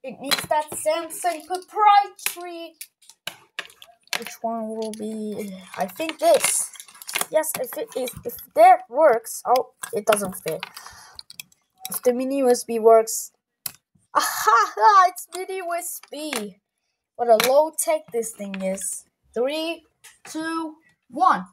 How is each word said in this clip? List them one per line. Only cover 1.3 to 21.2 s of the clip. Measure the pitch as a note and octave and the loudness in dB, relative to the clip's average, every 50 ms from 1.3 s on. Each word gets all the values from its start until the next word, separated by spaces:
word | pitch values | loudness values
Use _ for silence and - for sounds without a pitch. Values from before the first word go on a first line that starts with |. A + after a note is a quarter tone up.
| E4 D#4 - | -6 -6 -8
proprietary. | - F#4 F#4 F#4 _ - G4+ G#4+ G#4 G4+ G4+ G4+ G4 F#4+ _ - - - F4 F4 F4+ E4+ E4 E4 D#4+ D#4+ _ - _ _ _ _ - _ _ _ - - - _ _ _ - - - - _ - - _ _ _ _ - | -8 -8 -8 -8 _ -2 2 4 6 6 6 4 2 -10 _ -8 -8 -8 -8 -12 -14 -12 -14 -14 -16 _ _ -20 _ _ _ _ -20 _ _ _ -18 -18 -18 _ _ _ -16 -16 -16 -20 _ -20 -20 _ _ _ _ -14
Which | - A3+ - - - | -14 -12 -14 -16 -12
one | - A3+ A3+ A3+ A3 A3 | -10 -10 -10 -10 -10 -12
will | A3 A3 A3 A3 G#3+ | -10 -10 -10 -12 -12
be? | G#3+ G#3+ G#3+ A3 A3 G#3+ G#3+ G3+ - G#3+ G3+ F#3+ F#3 F#3 F3+ - | -12 -12 -12 -12 -12 -12 -12 -12 -12 -12 -14 -16 -18 -20 -18 -10
I | E3+ F3+ | -10 -10
think | G3 - - D#4+ D#4+ D#4+ - | -10 -8 -10 -10 -10 -8 -2
this. | D4+ E4+ E4 - - - - - - - - - - - - - - - - - - - | 2 4 4 4 2 0 -2 -2 -6 -8 -12 -20 -20 -20 -20 -20 -18 -8 -6 -6 -6 0
Yes, | - G#3 - - - - | -2 -2 -2 -2 -6 -8
if | C4 A#3 - | -8 -8 -8
it | D4+ A3+ - - | -10 -10 -8 -8
is, | C4 B3+ B3 - - - | -8 -8 -8 -10 -12 -14
if | A#3+ - - - _ _ | -14 -14 -14 -20 _ _
that | C#4+ E4 F#4 F#4 F4+ F#4 _ | 6 8 8 8 6 4 _
works. | A3+ C#4 E4 D4 A3+ F3+ - - - - - | 0 4 6 6 4 4 -2 -8 -14 -10 0
Oh, | G3 A#3+ C4 A#3 - _ _ - - | 2 2 2 0 -2 _ _ -14 -8
it | - G#3 G#3 | -8 -4 2
doesn't | - G#3+ G3+ G3+ F#3 F#3 | 2 2 2 0 -8 -10
fit. | - - D#3+ D#3 - - - - - - - - - - - - - _ _ - - - _ _ _ _ _ _ _ - - | -8 -8 -6 -6 -6 -10 -14 -16 -20 -20 -20 -20 -20 -20 -20 -20 -20 _ _ -20 -20 -20 _ _ _ _ _ _ _ -14 -12
If | - - - | -12 -2 0
the | B3+ B3 | 0 0
mini | B3 C4 C4 C#4 C#4 | 0 -2 -2 -2 0
U | C4+ B3 | 2 2
S | B3 B3 - | 0 0 -4
B | - A#3 A3+ | -6 -4 4
works. | G#3+ A3+ A3+ A3+ A3 - - - - - _ _ _ _ _ _ _ - - _ _ _ _ _ _ _ - | 6 8 8 8 6 2 -6 -8 -10 -12 _ _ _ _ _ _ _ -14 -14 _ _ _ _ _ _ _ -2
Aha, | - C#4+ - - - - G#4+ - A4+ G#4 - - G4+ G#4+ A4 G#4 F#4+ F#4 | 0 0 0 -4 0 2 4 4 4 4 2 0 4 6 8 8 8 6
it's | F4+ F4+ - - _ - | 6 2 -4 -16 _ -8
mini | F4+ F#4+ F#4+ F#4+ | -8 -8 -6 -8
U | F#4+ F4+ E4+ E4+ | -8 -6 -4 -6
S | E4+ E4+ - - - - _ | -6 -6 -8 -12 -14 -16 _
B. | B3 C#4+ D#4 D4+ C#4 A3+ G#3 G3+ F3+ _ _ _ _ _ _ _ _ _ _ _ _ | -12 -10 -8 -6 -6 -6 -8 -10 -14 _ _ _ _ _ _ _ _ _ _ _ _
What | - A#3+ A#3 | -4 4 4
a | A3+ A3 A3+ B3 | 4 6 6 4
low | C4 C#4+ D#4 D#4+ D#4 | 4 4 4 4 -2
tech | - - E4 D#4 D#4 D#4 - | -6 -2 -2 -2 -2 -4 -4
this | - A#3 A3+ A3+ | -6 -4 -4 -4
thing | - - G#3 G3 G3 F#3+ | -8 -10 -12 -10 -8 -6
is. | F#3+ F#3+ F#3+ G3 - - - - - _ _ _ _ _ _ | -4 -4 -4 -4 -6 -10 -10 -10 -14 _ _ _ _ _ _
Three, | A3 A#3+ C4+ D4+ D#4+ D#4+ E4 E4 D#4+ _ _ _ _ _ - _ _ _ | -4 -2 -2 -2 -4 -4 -6 -8 -10 _ _ _ _ _ -20 _ _ _
two, | - - D#4 D#4+ E4 E4 E4 D#4+ D#4 D#4 _ _ _ _ _ _ _ | -12 -10 -8 -6 -6 -6 -6 -6 -8 -12 _ _ _ _ _ _ _
one. | A#3+ C4+ | -2 2